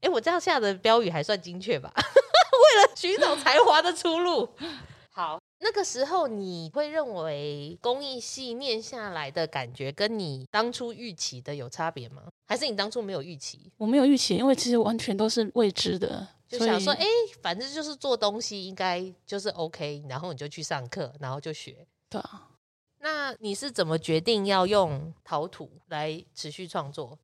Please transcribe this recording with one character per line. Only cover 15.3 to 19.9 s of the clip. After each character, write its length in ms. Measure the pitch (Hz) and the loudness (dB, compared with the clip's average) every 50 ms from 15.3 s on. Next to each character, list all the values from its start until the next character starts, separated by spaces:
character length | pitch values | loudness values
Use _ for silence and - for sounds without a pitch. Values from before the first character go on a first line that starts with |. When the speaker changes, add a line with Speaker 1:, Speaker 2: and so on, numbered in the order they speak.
| 226 233 226 202 - | 2 2 0 0 2
Speaker 2:
未 180 | 240 233 202 185 | 2 2 2 2
知 260 | - - - - 185 | 0 -2 -2 0 -2
的， 300 | 196 - - - 196 - _ _ _ | -2 -4 -4 -6 -10 -12 _ _ _
Speaker 1:
就 120 | _ - 247 | _ -4 0
想 200 | 226 226 220 - | 2 2 2 2
说， 140 | 196 285 285 | 2 2 2
Speaker 2:
所 20 | |
以 40 | 240 | 2
Speaker 1:
诶， 80 | 349 415 453 466 466 403 - - | 2 2 2 2 2 0 -4 -8
反 180 | - 185 170 190 | -6 -6 -4 -4
正 140 | 247 269 285 | -6 -8 -6
就 100 | 311 311 | -8 -8
是 140 | 302 302 | -8 -8
做 180 | 269 - 285 247 | -6 -2 -2 0
东 260 | 220 214 208 202 220 | 2 2 0 0 0
西 260 | - - 208 202 185 | -8 -8 -8 -8 -10
应 80 | 185 190 | -12 -8
该 280 | 180 190 185 180 180 185 190 180 _ _ | -4 -2 -2 -2 -2 -4 -8 -12 _ _
就 140 | _ - 202 | _ -8 -6
是 80 | 190 214 | -6 -6
OK， 560 | - - 165 160 160 - 160 147 | -4 -4 -6 -6 -6 -8 -8 -8